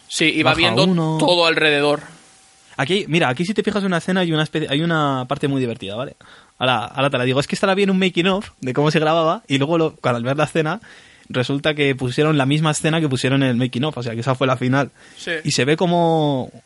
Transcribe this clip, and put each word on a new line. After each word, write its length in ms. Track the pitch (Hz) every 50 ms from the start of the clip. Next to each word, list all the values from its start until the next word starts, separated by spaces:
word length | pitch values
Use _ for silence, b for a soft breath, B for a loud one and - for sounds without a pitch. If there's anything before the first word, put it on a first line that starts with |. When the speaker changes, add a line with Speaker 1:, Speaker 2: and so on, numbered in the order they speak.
| -
Speaker 1:
Sí, 240 | - - - 165 156 -
y 80 | 156
va 100 | 156 156
Speaker 2:
Baja 60 | 156 165
Speaker 1:
viendo 240 | 170 175 180 185 185
Speaker 2:
uno. 320 | 185 180 165 160 156 156 156
Speaker 1:
todo 260 | 156 175 180 175 170
alrededor. 540 | 165 156 151 156 156 147 143 147 147 147 147 - B B B B B B B B B _ _ _ - -
Speaker 2:
Aquí, 280 | - 139 135 185 208 160 113
mira, 180 | 151 170 151 127
aquí 140 | 127 - 175
si 80 | 190 208
te 80 | 208
fijas 200 | 196 214 190 208 196
en 40 |
una 100 | 196 175
escena 240 | 160 - - 185 190
hay 100 | 180 165
una 120 | 156 151 156
espe-, 220 | 156 - 156 156 -
hay 120 | 139 147
una 440 | 165 170 165 156 147 139 135 131 123
parte 220 | - 147 135 156 139
muy 100 | 139 135
divertida, 360 | 127 117 113 - 101 95 101
¿vale? 180 | 117 139 - - B B B B B B B B
Ahora, 280 | - 123 131 123 110 113
ahora 240 | - - 135 135 139
te 80 | 135
la 80 | 123 123
digo. 140 | 131 127 139
Es 60 | 143
que 80 | - 202
esta 120 | - 214
la 80 | 196 190
vi 80 | 202 202
en 60 | 196
un 100 | 190 185
making 280 | 190 180 - 170 170
of 240 | 196 190 202 - - - _
de 120 | 127 127 120
cómo 160 | 143 147 156
se 80 | - 151
grababa 420 | 156 151 160 170 160 160 185 233 - -
y 80 | 139
luego 200 | 135 139 156 175
lo, 180 | 170 160 143 -
cuando, 200 | - - 127 120
al 60 | 117 117
ver 140 | 127 139
la 80 | 151 151
escena 340 | - - 165 151 156 175 226 B B B B B B B B B -
resulta 440 | - 127 123 - 139 139 135 156 147
que 200 | 151 143 139 131
pusieron 420 | 127 131 123 123 - 151 156 156
la 80 | 143 131
misma 260 | 135 147 156 156 156
escena 280 | 147 - - 156 156 170
que 100 | 156 143
pusieron 340 | 131 127 - 127 135 139 135
en 60 | 127
el 60 | 120
making 300 | 117 131 127 - 117 143
of, 120 | 156 -
o 60 | 123 120
sea 100 | 117 113
que 80 | 117
esa 140 | 113 139 127
fue 120 | - 139
la 100 | 131 127
final. 340 | 123 123 127 131 139 131 - B B B B B
Speaker 1:
Sí. 140 | - - 185 165 156 -
Speaker 2:
Y 80 | 151
se 140 | - - 127
ve 120 | 139 160
como, 760 | 170 190 170 175 175 170 165 165 160 151 147 139 127 107 - - - -